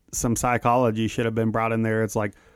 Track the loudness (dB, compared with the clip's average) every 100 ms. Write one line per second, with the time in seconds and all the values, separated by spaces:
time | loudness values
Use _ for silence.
0 | _ -4 -2 0 0 0 2 4 2 2
1 | -2 0 -2 0 0 0 0 0 0 0
2 | 0 -2 -4 -6 _